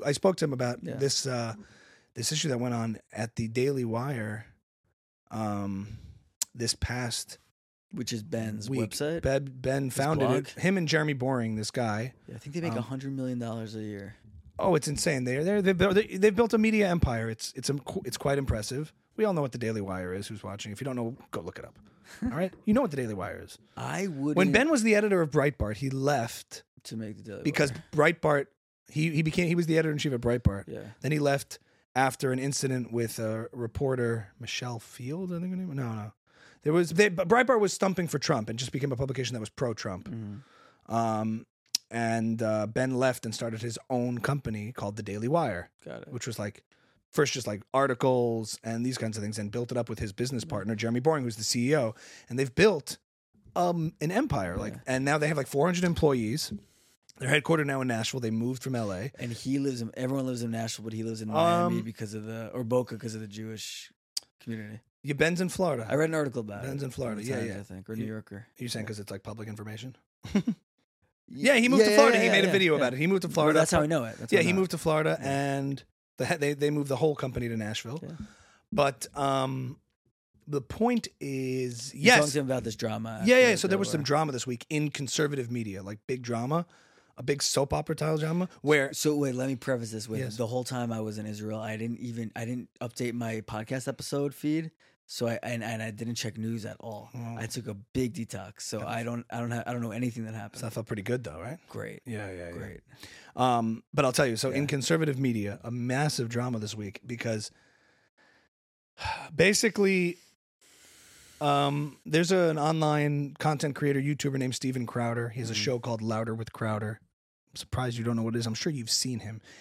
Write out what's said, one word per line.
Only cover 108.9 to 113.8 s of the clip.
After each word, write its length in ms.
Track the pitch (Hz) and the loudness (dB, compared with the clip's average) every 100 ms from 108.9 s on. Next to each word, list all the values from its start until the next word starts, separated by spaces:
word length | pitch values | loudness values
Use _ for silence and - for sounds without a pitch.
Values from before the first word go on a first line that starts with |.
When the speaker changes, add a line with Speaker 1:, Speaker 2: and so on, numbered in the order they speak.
| - | -10
Speaker 1:
<sighs> 380 | - - - 151 | -8 -8 -4 4
basically, 800 | 180 208 226 202 196 190 175 - _ _ _ _ _ _ - - - - - - | 4 4 2 2 2 4 0 -4 _ _ _ _ _ _ -20 -20 -20 -20 -18 -2
um, 560 | 147 143 143 143 147 - - | 2 4 2 0 -4 -8 0
there's 260 | 156 170 | 2 4
a, 60 | 185 170 | 4 4
an 80 | 156 | 4
online 800 | 147 160 151 151 147 147 143 - | 2 2 4 4 2 0 -2 -2
content 360 | 156 147 151 | 0 0 -2
creator, 240 | 131 | 0